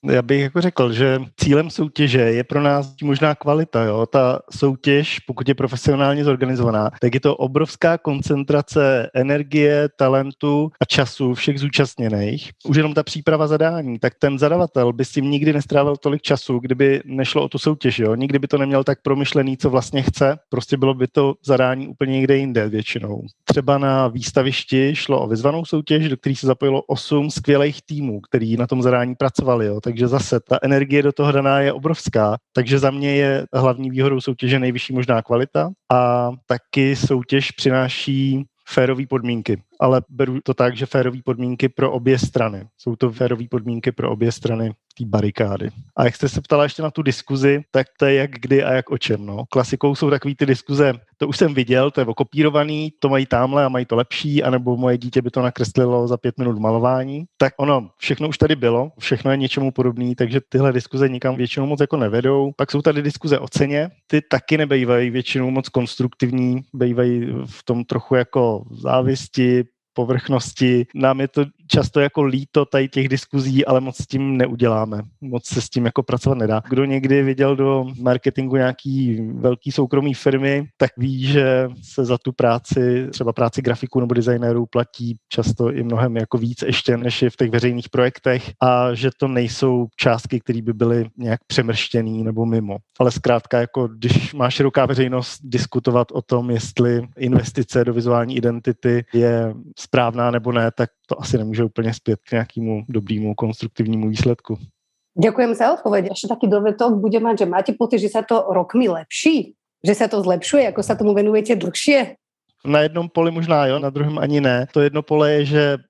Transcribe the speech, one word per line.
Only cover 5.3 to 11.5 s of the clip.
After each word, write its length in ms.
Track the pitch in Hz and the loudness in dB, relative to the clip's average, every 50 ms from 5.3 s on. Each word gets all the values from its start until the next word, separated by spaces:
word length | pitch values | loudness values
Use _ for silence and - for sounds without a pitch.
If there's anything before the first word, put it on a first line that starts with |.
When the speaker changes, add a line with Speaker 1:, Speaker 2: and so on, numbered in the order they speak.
| 127 - 123 127 | -10 -6 0 0
Speaker 1:
je 60 | 139 | 0
profesionálně 720 | 127 135 127 131 123 - - 143 135 139 139 143 147 143 | 0 0 -4 -4 -2 0 0 2 2 2 2 2 2 2
zorganizovaná, 640 | 139 135 127 131 127 131 123 120 117 110 107 107 110 - - | 2 2 2 0 -2 0 0 0 2 2 2 0 -2 -2 0
tak 140 | - 120 117 | 0 0 0
je 60 | 135 | 2
to 160 | - 147 143 | 2 0 0
obrovská 640 | - 139 131 135 143 156 156 - - - 165 165 170 | 2 -2 -2 0 0 -2 -2 -2 0 2 2 2 2
koncentrace 1120 | _ 160 143 139 131 - 151 139 139 139 147 147 143 - - 156 143 135 135 123 117 - _ | _ -4 -4 -4 -2 -2 -2 -2 0 0 0 0 0 0 0 2 4 4 4 2 0 -2 _
energie, 720 | 127 127 135 143 147 147 139 139 156 147 147 147 147 147 147 _ _ | -2 0 2 0 -2 -2 0 2 4 4 4 4 4 0 0 _ _
talentu 720 | 139 131 135 135 135 139 135 _ - 147 143 147 151 156 _ _ | 2 2 4 2 0 -2 -8 _ -2 0 0 0 0 -2 _ _
a 40 | 160 | -4
času 500 | - - - 139 120 - - 135 127 123 | 0 2 0 0 0 -2 -2 -2 -2 -2
všech 260 | 117 - - | 0 -2 -2